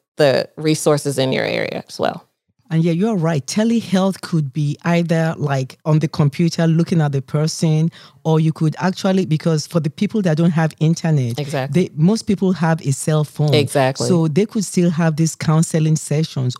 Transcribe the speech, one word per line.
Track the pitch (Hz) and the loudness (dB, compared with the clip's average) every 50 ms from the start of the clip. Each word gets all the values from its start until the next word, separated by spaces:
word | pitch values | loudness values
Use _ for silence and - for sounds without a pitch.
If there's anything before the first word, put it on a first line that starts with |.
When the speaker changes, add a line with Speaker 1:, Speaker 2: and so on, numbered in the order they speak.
| _ _ _ | _ _ _
Speaker 1:
the | - 151 139 127 - - - _ | 2 2 4 4 2 -2 -4 _
resources | - 156 156 156 - - 160 151 147 - 143 135 135 | -4 -2 -2 0 0 2 2 0 0 0 -4 -2 -2
in | 131 131 | -2 -2
your | 135 - - | -2 -2 -2
area | - - - - - - - - | -2 -4 -4 -4 -6 -8 -10 -10
as | - - - | -12 -8 -4
well. | - - - 170 - _ _ _ _ _ _ _ _ - | -4 -4 -4 -6 -12 _ _ _ _ _ _ _ _ -4
Speaker 2:
And | 160 160 165 | 0 0 0
yeah, | 175 | 0
you're | 165 170 196 226 226 | 0 0 0 -2 -2
right. | 180 156 165 165 143 - | -2 -2 -2 -2 -4 -4
Telehealth | - - 208 220 226 233 233 - - 202 190 190 196 180 - | -4 -2 -2 0 0 0 -2 -2 0 0 0 0 0 -2 -4
could | - - - 160 147 135 | -6 -4 -2 -2 -2 -2
be | - 156 147 143 147 - - | -4 -4 -4 -4 -4 -4 -2
either, | 170 170 170 170 160 170 165 160 160 - | 0 0 0 0 0 0 0 0 -2 -2
like, | - 135 143 139 135 135 131 - - - | -4 -4 -2 -2 -2 -4 -6 -10 -6 -2
on | 160 151 156 | 0 0 2
the | 147 156 | 0 0
computer | - - 151 139 - - 175 165 - - 165 | 0 0 0 0 0 0 -2 0 0 0 0
looking | 165 160 165 170 - - 165 | 2 2 0 0 0 0 0
at | 151 143 139 | 0 0 -2
the | 139 | -4
person, | 131 - - 151 151 160 - - - 160 156 156 160 165 - - - - _ _ - | -4 -4 -2 -2 -2 -2 -2 -2 0 0 2 2 0 -2 -4 -8 -20 -20 _ _ -2
or | 160 160 156 | 0 2 2
you | 160 160 | 2 0
could | 151 - 160 156 143 - | 0 0 0 -2 -2 -2
actually, | - 185 185 - - 196 190 190 185 | -2 -4 -2 -2 0 0 0 0 0
because | - 156 147 - 170 160 151 - | 0 -2 -2 0 0 0 -2 -2
for | - - 170 | -2 -2 -2
the | 139 160 | -2 -2
people | - - 208 196 - 220 190 | -2 -2 -2 -2 0 0 0
that | 180 147 | 2 2
don't | 147 170 175 | 2 2 2
have | 156 165 160 156 - - | 2 2 0 0 0 0
internet, | 156 156 170 - - 165 156 143 127 117 113 147 | 0 0 0 0 0 0 2 2 0 -2 -4 -6
Speaker 1:
Exactly. | 147 143 156 139 127 139 135 175 185 | -6 -4 -4 -4 -2 0 0 0 0
Speaker 2:
they, | - - | 0 0
most | 143 156 185 220 220 - | 2 2 2 2 2 0
people | - 202 - 196 185 | -2 -2 0 2 0
have | 185 - 170 160 165 156 - | 0 2 2 0 0 0 0
a | 143 | -2
cell | 135 - - - 156 156 151 | -4 -2 0 0 0 0 0
phone. | - - - 147 151 151 | -2 -2 -2 0 2 4
Speaker 1:
Exactly. | 151 143 123 - 147 131 131 135 - 135 120 | 2 2 2 2 2 2 2 2 0 0 2
Speaker 2:
So | 185 170 160 | 2 2 2
they | 160 143 185 208 | 2 2 0 0
could | 226 - 226 185 | 0 -2 -4 -4
still | - - 185 175 175 | -2 0 0 2 2
have | 170 156 170 165 156 | 2 2 0 0 2
these | 143 165 160 - | 0 -2 -2 -2
counseling | - - 160 156 160 170 - - 160 156 156 156 | -4 0 2 2 2 2 2 0 0 2 2 0
sessions | 151 - - 147 147 160 - - 139 127 123 120 | 0 -2 -2 -2 -2 -2 -2 -4 -4 -4 -4 -4